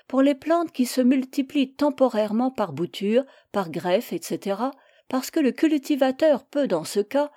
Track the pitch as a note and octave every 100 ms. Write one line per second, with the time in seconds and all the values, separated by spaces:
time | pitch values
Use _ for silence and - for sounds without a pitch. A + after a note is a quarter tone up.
0 | - B3+ C#4 C#4 D4 E4+ E4+ - A#3+ -
1 | B3 C4+ C4 - C4+ D4 C4 - D4 C#4
2 | B3+ A3 G#3+ A3 B3+ C4 G3 C#3 F3 -
3 | G3 A#3 C4+ - _ G3+ F3 D#3+ F3+ F#3
4 | - F3+ - G3 G3+ G3 C4 - _ _
5 | _ C4 - E4 C4+ A#3 D#4+ D4+ - C#4+
6 | C4+ C4 D#4 C4 - C#4+ C4+ E3+ D#3+ G3+
7 | G3+ C#4 D4